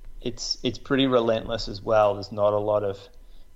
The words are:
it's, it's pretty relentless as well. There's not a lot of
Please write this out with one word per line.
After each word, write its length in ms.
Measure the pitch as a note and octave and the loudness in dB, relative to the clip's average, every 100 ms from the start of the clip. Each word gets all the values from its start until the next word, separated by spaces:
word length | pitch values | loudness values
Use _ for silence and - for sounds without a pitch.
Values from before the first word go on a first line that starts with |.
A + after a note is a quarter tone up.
| - - | -14 -8
it's, 380 | B2 - - - | -8 -6 -6 -4
it's 140 | B2+ G#2+ | -4 -6
pretty 300 | - C3+ C3+ | -2 2 4
relentless 600 | B2 A#2 A2+ - A2+ - | 4 4 0 -2 -6 -6
as 140 | G2+ | -6
well. 320 | A2+ A2 G#2 | 2 4 4
There's 180 | G2+ F#2+ | 2 -6
not 220 | G#2+ G#2 | 2 2
a 40 | G#2 | 4
lot 240 | G#2 G#2 | 2 2
of 160 | G2+ G2 - - - - - | 0 -6 -12 -20 -18 -18 -18